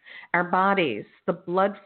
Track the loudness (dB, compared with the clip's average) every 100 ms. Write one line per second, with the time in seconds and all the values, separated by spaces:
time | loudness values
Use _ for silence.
0 | -20 -20 -4 -2 2 2 2 2 0 -2
1 | -10 _ -6 -6 -4 0 0 -2